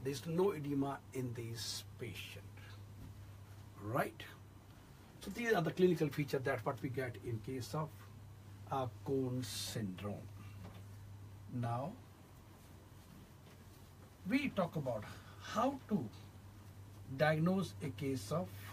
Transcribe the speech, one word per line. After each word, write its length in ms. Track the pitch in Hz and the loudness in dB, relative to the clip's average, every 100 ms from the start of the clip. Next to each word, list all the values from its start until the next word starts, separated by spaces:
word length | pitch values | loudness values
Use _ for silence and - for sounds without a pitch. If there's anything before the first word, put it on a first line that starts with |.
there 80 | 131 | 0
is 140 | 139 165 | -2 0
no 260 | 160 190 | 6 6
edema 480 | 151 143 139 139 135 - | 6 2 4 4 2 -4
in 200 | 135 123 | -2 -2
this 500 | 117 117 113 - - - - | -2 -4 -4 -4 -4 -6 -8
patient, 440 | - - - - - - - - - - - - - - - - - - | -6 -6 -8 -8 -12 -12 -12 -12 -12 -12 -12 -12 -12 -12 -14 -14 -14 -8
right? 400 | 104 123 196 - - - - - - - - - - - | 0 2 2 0 -12 -12 -16 -16 -16 -18 -18 -16 -16 -10
So 80 | - 196 | -8 -2
these 180 | 233 | 6
are 80 | 208 | 6
the 100 | 165 | 6
clinical 360 | 156 180 165 151 | 10 10 10 6
features 340 | - 147 147 | 4 2 4
that 220 | 131 127 147 | 4 2 2
what 160 | 135 | 0
we 80 | 143 | 0
get 260 | 120 123 113 123 | 0 0 -2 -2
in 140 | 113 117 | -2 -2
case 280 | 131 117 | -4 -2
of, 160 | 156 151 - - - - - - - - | 0 -2 -4 -14 -14 -14 -14 -14 -12 -2
uh, 160 | 135 127 - - | 0 0 -2 2
Cone 380 | 135 127 127 | 4 4 2
syndrome. 720 | 123 - - - 104 90 101 92 - - - - - - - - - - - - - | 0 -2 -2 0 0 -2 -2 -4 -6 -10 -10 -10 -10 -10 -12 -12 -12 -12 -12 -12 -6
Now 380 | 123 117 120 143 226 - - - - - - - - - - - - - - - - - - - - - - 185 | 0 2 2 0 -4 -12 -18 -18 -16 -16 -18 -16 -16 -16 -16 -16 -16 -16 -16 -16 -16 -16 -16 -16 -16 -16 -8 4
we 220 | 262 285 | 4 6
talk 260 | - 170 165 | 4 4 4
about 280 | 131 113 - - - - | 2 0 -2 -10 -12 -12
how 380 | - - 247 285 - | -2 4 4 4 2
to 140 | 202 110 - - - - - - - - - - 135 | 2 2 -6 -14 -14 -14 -14 -14 -14 -14 -14 -8 4
diagnose 580 | 151 156 165 190 185 - | 6 8 6 6 2 -2
a 60 | - | -6
case 420 | - 139 131 - | 0 0 0 2
of 180 | 151 180 - - | 2 2 -4 -10